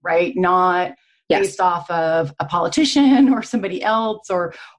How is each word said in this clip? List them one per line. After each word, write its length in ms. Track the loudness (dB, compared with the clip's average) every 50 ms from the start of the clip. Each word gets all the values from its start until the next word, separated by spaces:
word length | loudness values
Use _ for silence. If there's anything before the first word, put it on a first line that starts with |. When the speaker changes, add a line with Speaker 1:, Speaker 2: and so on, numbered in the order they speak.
Speaker 1:
right? 320 | -6 -2 -2 0 -2 -2 -2
Not 560 | -2 0 2 2 2 2 2 0 0 -2 -4 -8 _ _ _ _ _ _ -2
Speaker 2:
Yes. 120 | 0 0 0
Speaker 1:
based 140 | -2 -2 0
off 300 | 0 0 0 -2 -6 -4
of 440 | -4 -2 0 0 0 0 -2 -4 -6 -8
a 40 | -8
politician 880 | -4 -2 -2 -2 -2 0 0 0 2 2 2 4 4 6 6 6 4
or 100 | 4 0
somebody 400 | -2 -4 -6 -4 -4 -4 -6 -4
else 460 | -2 -2 0 0 -2 -4 -6 -8 -6 -4
or, 240 | -4 -2 -2 -4 -8 -14 -20 -20 _